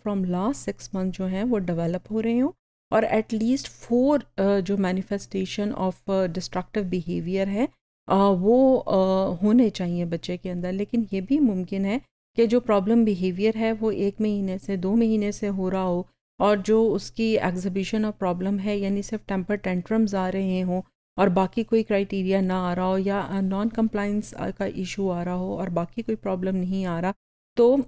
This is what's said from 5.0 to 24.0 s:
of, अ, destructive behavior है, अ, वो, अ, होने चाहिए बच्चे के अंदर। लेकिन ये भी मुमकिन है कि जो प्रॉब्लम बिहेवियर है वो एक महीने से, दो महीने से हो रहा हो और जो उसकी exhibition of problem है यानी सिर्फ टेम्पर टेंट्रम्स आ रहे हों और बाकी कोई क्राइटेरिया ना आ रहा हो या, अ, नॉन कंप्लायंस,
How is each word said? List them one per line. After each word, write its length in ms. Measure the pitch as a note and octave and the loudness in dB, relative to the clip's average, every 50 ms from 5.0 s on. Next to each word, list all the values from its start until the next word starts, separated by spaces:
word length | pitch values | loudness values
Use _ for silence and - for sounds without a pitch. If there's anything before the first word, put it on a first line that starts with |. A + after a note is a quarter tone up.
| F#3+ - G3+ G3 - - - F#3+ F#3+ F#3 - - G#3 G#3 - | -4 -4 -6 -6 -6 -6 -6 -4 -4 -4 -4 -4 -4 -4 -2
of, 340 | - F#3+ F#3 F3+ - _ - | -2 -4 -4 -4 -6 _ -2
अ, 180 | G3 F#3+ F#3+ | 0 0 0
destructive 640 | F3+ E3 F#3 - - - F#3 F#3 - - G#3+ G3 F3+ | 0 -2 -6 -8 -6 -6 -8 -6 -4 -4 -4 -2 -2
behavior 580 | F3+ F#3 D#3+ E3+ F3 E3+ D#3+ F3 F#3+ F#3+ G3 | -2 -4 -4 -4 -4 -4 -4 -2 -2 -2 -2
है, 200 | G3 G3 G#3 C4 - _ _ _ _ _ _ _ | 0 0 0 -2 -2 _ _ _ _ _ _ _
अ, 80 | - F#3 | 0 4
वो, 600 | G3 G3 G3+ F#3+ F3 F#3 G#3 A#3+ B3+ C4+ C4 C4 | 4 4 4 4 4 4 4 6 6 6 6 6
अ, 600 | - - - - F#3+ F#3+ F#3+ F#3+ F#3+ F#3+ - F#3 E3+ G3 | 4 2 2 2 2 4 4 2 2 0 0 0 0 2
होने 260 | G#3 A3 B3 A#3 G#3 | 4 6 6 4 4
चाहिए 360 | - - F3+ E3+ F3 F3 F3 | 2 -2 -4 -2 -2 -2 -2
बच्चे 320 | E3+ F3 E3 - - F3+ | -4 -4 -6 -6 -6 -8
के 120 | F3+ - F#3 | -6 -6 -6
अंदर। 220 | F3+ F3 F3+ F3+ | -6 -4 -4 -4
लेकिन 360 | F#3+ G3 G#3 - - A#3 A3 - G3 | -4 -4 -4 -2 -2 -2 -2 -2 -4
ये 80 | F#3+ | -4
भी 180 | F#3 - C4+ D#4 | -2 0 2 4
मुमकिन 460 | D4 A3+ F#3+ F#3 F3+ - G3 G3 G3 | 4 4 2 0 -2 -4 -2 -2 0
है 160 | G3 G#3+ C4 - _ _ _ _ _ _ | 0 -2 -2 -4 _ _ _ _ _ _
कि 120 | - A#3 | 2 4
जो 120 | G#3+ A#3 B3 | 4 4 2
प्रॉब्लम 460 | A#3+ - G#3 G3+ F#3 G#3 A#3 A#3 A3+ | 2 2 2 2 4 4 4 4 4
बिहेवियर 520 | G#3+ G3 F3 F#3 F#3 F3 F#3 G#3 A3 A3 | 4 2 0 -2 -2 0 0 0 0 0
है 140 | A3 A3+ A3+ | 0 0 0
वो 200 | A3+ G#3+ A3 A3 | 0 0 -2 -2
एक 300 | G3+ - G3 G3+ G3+ - | 0 0 -2 -2 -2 -2
महीने 360 | G#3+ G#3+ G#3 G3+ G3 F#3+ F#3 | -2 -2 0 -2 -2 -4 -4
से, 200 | F#3+ - - G3 | -6 -6 -6 -4
दो 180 | F#3 F3+ F#3+ G#3 | -2 -2 0 2
महीने 360 | A#3 A#3 A3 A3 G#3+ G3+ G#3 | 2 2 2 2 0 0 -2
से 160 | G#3 - G#3+ | -4 -4 -4
हो 220 | G3+ G3 F#3+ F#3 F#3 | -4 -2 -2 -2 -2
रहा 120 | F#3+ F#3+ | -2 -2
हो 260 | F#3 F3+ F3 F3+ F#3 - _ _ _ _ _ - | 0 0 -2 -2 -4 -6 _ _ _ _ _ 2
और 220 | - G3+ G#3 G3+ | 2 4 4 2
जो 280 | F#3 G#3+ A3 A3 A3+ A3 | 2 2 4 4 4 4
उसकी 480 | - G3 - - - - A3+ A3 A3 | 2 0 -4 -6 -4 -2 0 2 2
exhibition 760 | - - F#3 F3+ F#3 F3+ G3 F3+ G3 F#3 - A3+ G#3+ G#3+ G#3+ | 2 0 0 -2 -2 -4 -4 -2 -2 -2 -2 -2 -2 -2 -2
of 20 | G#3 - G3 | -4 -2 -2
problem 360 | F3+ F3 F3+ F#3 G3 G3+ G3 | -2 -2 -2 -2 -2 -2 -2
है 200 | F#3+ G#3+ G#3 G3+ | -2 -2 -2 -2
यानी 240 | G3 G3 G3+ G3+ G3 | -2 -2 -2 -2 -4
सिर्फ 220 | - A3+ G#3 - | -6 -8 -8 -6
टेम्पर 280 | - G3 F#3+ F3+ - G#3 | -4 -4 -4 -2 -2 -4
टेंट्रम्स 600 | G3+ - F#3+ F#3 F3+ F3 - A3 A3+ A3+ G3 G3 | -4 -2 -2 -4 -2 -2 0 0 2 2 2 0
आ 140 | F#3+ F#3 F#3 | -2 -2 -2
रहे 320 | F#3 G3 F#3+ F#3+ F#3 F#3 | -2 -2 -2 0 0 0
हों 200 | F#3 F3+ F3+ F#3 - _ _ _ _ _ _ | 0 -2 -2 -4 -6 _ _ _ _ _ _
और 120 | - F#3+ G3+ | 2 2 4
बाकी 340 | F3 F#3+ F#3+ F#3 - A#3 A3 | 4 2 0 0 0 -4 0
कोई 200 | - A3+ A3+ A3 | 2 2 2 2
क्राइटेरिया 580 | - G#3 G3 G3 G3 G3+ G3 F#3 F#3 F#3+ G3 | 2 0 0 0 -2 -2 -2 0 2 2 2
ना 280 | F#3+ F#3 F#3 F#3 F3+ F3+ | 2 0 0 0 0 -2
आ 40 | F3 | -2
रहा 120 | F3+ F#3 | 0 0
हो 120 | F#3 F#3+ | 0 0
या, 220 | F#3+ F#3 G3 G3 G3+ | 0 0 0 -2 -2
अ, 220 | F3+ - G3 G3 | -4 -4 -4 -2
नॉन 280 | F#3+ F#3 F#3+ G3 G#3+ A3+ | -2 -2 0 -2 -2 -2
कंप्लायंस, 640 | - A3+ A3+ A3 - G3+ | 0 0 -2 0 -2 -2